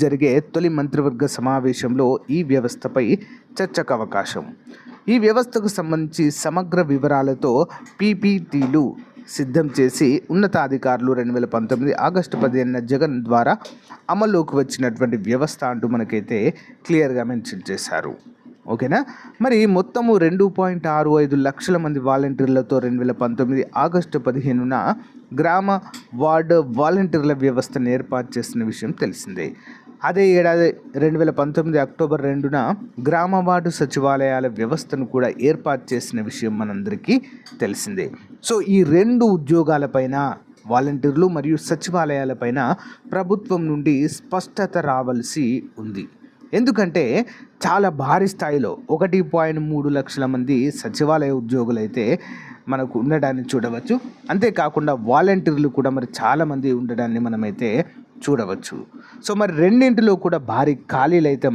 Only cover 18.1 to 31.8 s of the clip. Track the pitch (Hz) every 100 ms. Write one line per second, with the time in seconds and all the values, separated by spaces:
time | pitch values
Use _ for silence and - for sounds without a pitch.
18.1 | 50 - - - - - 113 127 190 -
19.1 | - - - 247 226 214 185 185 247 233
20.1 | 208 165 185 196 185 185 180 160 151 151
21.1 | 151 147 139 135 135 - 180 156 143 131
22.1 | 135 139 131 135 131 127 135 123 123 123
23.1 | 120 120 117 127 135 - 113 151 175 170
24.1 | 147 127 127 135 123 123 127 104 214 -
25.1 | - - 127 165 175 196 196 - - -
26.1 | 120 151 160 160 170 143 117 151 185 190
27.1 | 160 147 143 135 123 127 139 123 127 135
28.1 | 127 123 120 113 123 110 107 110 113 123
29.1 | 85 - 90 78 - - - - - 143
30.1 | 180 196 180 170 170 170 - - 139 156
31.1 | 156 160 151 143 151 160 151